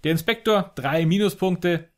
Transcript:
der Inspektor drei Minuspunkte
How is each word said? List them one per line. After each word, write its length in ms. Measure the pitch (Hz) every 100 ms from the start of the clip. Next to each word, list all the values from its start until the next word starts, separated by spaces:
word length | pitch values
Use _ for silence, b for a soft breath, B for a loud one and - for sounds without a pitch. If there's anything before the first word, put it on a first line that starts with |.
| 147
der 80 |
Inspektor 580 | 165 - 226 226 208 185 -
drei 300 | 135 160 160
Minuspunkte 840 | 196 202 196 190 180 175 165 165